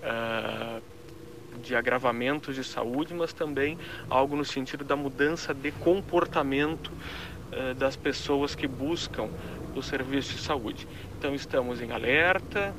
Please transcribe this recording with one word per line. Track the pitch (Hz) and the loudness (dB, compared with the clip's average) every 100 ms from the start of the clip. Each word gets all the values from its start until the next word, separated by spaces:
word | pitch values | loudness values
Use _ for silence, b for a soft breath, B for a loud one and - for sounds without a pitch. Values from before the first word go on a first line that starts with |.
ah, | - 113 113 113 110 110 113 113 - - - - - - - 120 | -2 -2 -2 -2 -2 -4 -4 -6 -10 -16 -16 -14 -14 -14 -14 -12
de | 117 120 | 0 2
agravamentos | 123 123 127 117 123 147 147 135 | 4 4 4 2 2 0 -2 -6
de | |
saúde, | 127 - 113 127 160 | -4 -2 -2 0 -2
mas | 170 165 | -2 -4
também | - 156 139 143 170 B B B | -2 -2 2 0 -2 B B B
algo | 127 139 143 | 4 6 2
no | 143 | 0
sentido | - 131 139 | -2 -4 -6
da | 139 143 | 0 0
mudança | 139 127 147 165 - | 0 4 4 4 -2
de | 139 143 | -2 -2
comportamento, | - 170 190 - 175 170 170 139 135 151 160 - - B B B B - | 2 6 6 6 4 4 2 2 4 2 0 -6 -10 B B B B -8
eh, | - 131 | -4 -2
das | 131 135 135 | 2 2 2
pessoas | 147 135 - 139 143 - | -2 0 2 4 2 0
que | 143 | -2
buscam | 127 - 170 - - 107 - B B - 135 | 0 0 0 -2 -4 -4 -4 B B -6 -6
o | |
serviço | 131 135 131 139 127 - | -2 -2 0 0 0 -4
de | |
saúde. | - 147 107 - - B B - | -2 0 0 -6 -10 B B -4
Então | 143 | -2
estamos | 139 - 143 123 120 | -2 2 2 2 -2
em | 117 | -4
alerta | 117 113 143 170 190 - 208 196 | -2 4 6 6 4 2 -2 -2